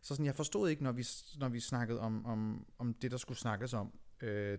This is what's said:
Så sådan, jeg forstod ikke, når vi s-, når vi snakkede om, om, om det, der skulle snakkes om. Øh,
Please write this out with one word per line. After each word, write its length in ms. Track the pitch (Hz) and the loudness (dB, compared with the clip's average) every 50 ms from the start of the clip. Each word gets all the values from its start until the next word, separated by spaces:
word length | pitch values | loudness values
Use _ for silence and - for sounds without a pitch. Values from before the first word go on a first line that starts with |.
Så 60 | - - 143 | -6 -4 0
sådan, 100 | 139 151 | 2 2
jeg 100 | 143 131 | 2 2
forstod 340 | - 151 - - 208 202 165 | 2 -2 0 2 4 4 4
ikke, 140 | 156 147 143 | 4 4 2
når 80 | 131 | 0
vi 120 | 117 127 117 | 0 0 -2
s-, 340 | - - - - - - 143 | -4 -4 -6 -8 -10 -4 -2
når 100 | 135 127 | 0 0
vi 100 | 117 120 | 0 0
snakkede 400 | - - 131 120 120 110 120 - | 0 0 2 2 2 2 2 0
om, 260 | 113 113 110 110 110 | 2 0 0 0 0
om, 400 | 120 113 107 110 107 110 - - - - - | 0 0 0 2 0 0 -2 -6 -10 -8 -4
om 140 | 123 120 110 | -2 -2 0
det, 180 | - 131 120 | 0 -2 -2
der 60 | 127 | -2
skulle 200 | 123 - - 123 | -2 -4 -6 -6
snakkes 360 | - - 113 104 98 123 123 123 | -2 0 0 0 0 0 -2 0
om. 180 | 107 98 - - - - - - - | -2 -2 -2 -6 -12 -16 -16 -12 -6
Øh, 360 | 127 110 104 104 101 101 101 | -4 -2 0 0 2 0 0